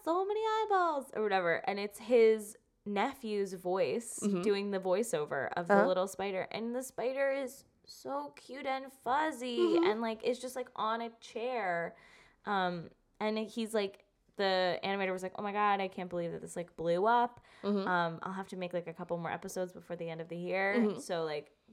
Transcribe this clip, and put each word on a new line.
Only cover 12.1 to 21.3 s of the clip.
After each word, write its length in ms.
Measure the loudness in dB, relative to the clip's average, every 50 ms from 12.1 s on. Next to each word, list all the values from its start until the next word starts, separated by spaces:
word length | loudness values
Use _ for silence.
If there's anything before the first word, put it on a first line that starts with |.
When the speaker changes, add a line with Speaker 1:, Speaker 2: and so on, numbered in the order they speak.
| -20 -20 -20 -20 _ _ _
Speaker 1:
Um, 440 | -2 0 2 2 2 0 -4 -8 -10 -16 _ _ _ _ _
and 160 | -2 -2 0 0
he's, 360 | -4 -4 -4 -4 -4 0 2
like, 300 | 0 0 0 -4 -10 -20 _ _ _ _ _ _
the 440 | 0 2 4 4 4 4 2 2 0 -2
animator 280 | -2 0 0 0 0 -2
was 80 | -2
like, 120 | -4 -6 -6
"Oh 80 | -4 -4
my 80 | -2
God, 280 | 0 2 4 4 4 2
I 80 | 0 -2
can't 200 | -4 -6 -6 -4
believe 220 | -4 -4 -2 -2
that 100 | -4 -6
this, 140 | -10 -8 -8
like, 200 | -8 -8 -10 _
blew 300 | -4 0 2 2 4 4
up. 340 | 4 6 4 4 2 -2 -10 _ -20 -20 -8 -2
Speaker 2:
Mm-hmm. 240 | -2 0 0 0 2
Speaker 1:
Um, 320 | 2 2 2 0 -2 -6 -8
I'll 80 | -8 -8
have 140 | -8 -8 -8
to 80 | -8 -8
make, 160 | -6 -4 -4
like, 140 | -4 -4 -6
a 60 | -10
couple 220 | -10 -6 -6 -4 -4
more 120 | -4 -4
episodes 400 | -6 -6 -6 -8 -4 -4 -4 -6
before 240 | -6 -16 -12 -10 -10
the 140 | -8 -8 -8
end 120 | -8 -8
of 60 | -8 -8
the 60 | -8 -8
year." 380 | -4 -2 0 0 2 2 4 4
Speaker 2:
Mm-hmm. 200 | 2 2 0 -4
Speaker 1:
So, 240 | -6 -4 -2 -2 -2
like, 260 | -2